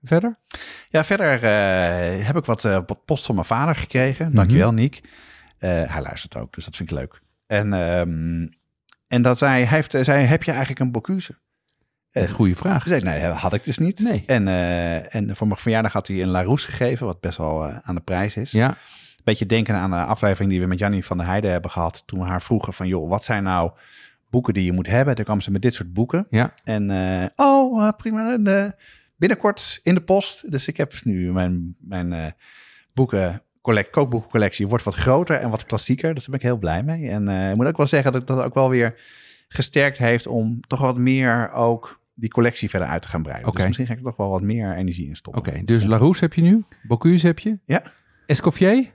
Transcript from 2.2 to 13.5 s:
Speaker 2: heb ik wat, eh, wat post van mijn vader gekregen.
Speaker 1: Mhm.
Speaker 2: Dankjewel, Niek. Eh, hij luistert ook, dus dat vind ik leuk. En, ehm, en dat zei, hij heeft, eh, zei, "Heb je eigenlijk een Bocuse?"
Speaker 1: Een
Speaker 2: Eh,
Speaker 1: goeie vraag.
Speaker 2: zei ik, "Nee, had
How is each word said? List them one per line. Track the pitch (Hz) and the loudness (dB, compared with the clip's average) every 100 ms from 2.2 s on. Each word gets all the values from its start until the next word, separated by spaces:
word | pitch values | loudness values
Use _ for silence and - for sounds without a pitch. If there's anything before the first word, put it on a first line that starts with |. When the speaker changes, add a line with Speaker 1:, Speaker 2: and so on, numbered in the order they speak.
| 104 | -2
Speaker 2:
heb | 160 | -2
ik | |
wat, | - 110 | -2 -2
eh, | 113 95 90 | 2 0 0
wat | 101 | -10
post | - 151 - | -4 -4 0
van | |
mijn | 107 95 | -2 0
vader | 113 151 156 | 0 0 -2
gekregen. | - 131 131 131 165 | -2 0 0 0 2
Speaker 1:
Mhm. | 127 | 4
Speaker 2:
Dankjewel, | 95 135 101 | 6 6 4
Niek. | 113 127 - - - - - _ _ | 4 0 -2 -20 -20 -20 -20 _ _
Eh, | 92 | -2
hij | 87 78 82 | 0 -2 -4
luistert | 64 - - - | -8 -10 -12 -12
ook, | 55 | -12
dus | - | -14
dat | - - | -16 -12
vind | 85 | -8
ik | 76 | -6
leuk. | 65 _ _ _ _ | -8 _ _ _ _
En, | 104 104 | -2 0
ehm, | 98 85 90 87 80 82 82 82 _ _ _ _ _ _ | 0 0 0 0 -2 -4 -4 -6 _ _ _ _ _ _
en | 123 | 2
dat | 120 123 | 2 4
zei, | 139 127 | 2 2
hij | 120 151 | 2 2
heeft, | - | 0
eh, | 139 | 0
zei, | 131 143 | 2 4
"Heb | 131 160 | 4 4
je | - | 0
eigenlijk | 135 131 131 | -4 -4 -2
een | 127 | -2
Bocuse?" | 120 - 190 - - _ _ _ _ _ _ _ | -2 -4 -6 -6 -18 _ _ _ _ _ _ _
Speaker 1:
Een | - | -2
Speaker 2:
Eh, | 92 | -2
Speaker 1:
goeie | - 101 90 | 2 2 2
vraag. | 185 170 | 0 0
Speaker 2:
zei | 165 170 | 0 0
ik, | |
"Nee, | 90 76 | 0 -2
had | 85 82 95 | -2 -2 -2